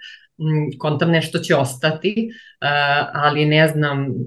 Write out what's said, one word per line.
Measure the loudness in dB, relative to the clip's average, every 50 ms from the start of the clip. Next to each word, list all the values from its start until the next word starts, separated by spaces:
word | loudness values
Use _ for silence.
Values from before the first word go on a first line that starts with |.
| -20 -20 -20 -20 _ _ _
mm, | -6 -2 0 0 0 -2 -4 -6
kontam | -4 -4 -2 -2 0 0 2
nešto | 2 0 0 -2 -4 -6
će | 0 2 2
ostati, | 2 2 -2 -4 -2 -2 -2 -2 -2 -4 -2
e, | -2 -2 -4 -4 -8 -16 -20 -20 _ -6 -4 -2 0 2 2 2 2 0 0 -2 -2
ali | 0 0 2 2 2 2
ne | 4 4 4 4
znam, | 4 2 0 0 0 0 -2 -2 -4 -4 -6 -6